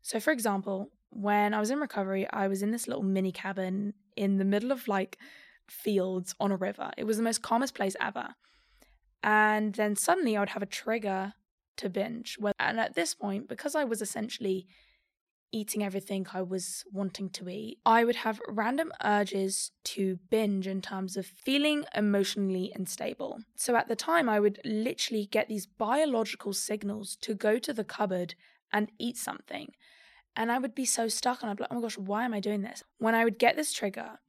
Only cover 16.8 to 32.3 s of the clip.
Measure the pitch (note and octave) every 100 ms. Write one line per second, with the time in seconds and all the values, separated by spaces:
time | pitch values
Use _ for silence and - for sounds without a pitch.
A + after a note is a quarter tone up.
16.8 | - G3 G3 - G3 - F3+ F#3+ A3 -
17.8 | - A3+ A#3 A#3 A3 G#3+ - G#3 A3 C#4
18.8 | D#4+ - - G#3 G#3 G3 F#3+ F#3+ - _
19.8 | - - F#3+ F3+ - A3 G#3+ G3 F#3+ F#3+
20.8 | - F#3+ F#3+ F#3+ F#3 - - C#4 D4 D4
21.8 | - - G#3 G3+ G3 - G3 F#3 F#3 -
22.8 | F#3 - - - - - A3 - - A#3
23.8 | - A3 - E4+ C4 G#3+ G#3 G3+ - G#3+
24.8 | A3+ - - A3 G3+ A3+ G#3+ G#3+ F3+ _
25.8 | A3 C4 D#4 A#3+ G#3+ - G#3 G3 - G#3
26.8 | G3+ G#3+ G3 - - G3+ G#3+ A3 A3 A3+
27.8 | G3 - G#3 F#3 F3+ - - _ _ G#3
28.8 | G#3+ _ A#3+ B3 - - - - - -
29.8 | - - - - _ - A3+ A#3+ B3+ A3
30.8 | B3+ - A3+ A3 B3 B3 A3+ G3+ - A#3+
31.8 | A3+ - F#3+ G#3 B3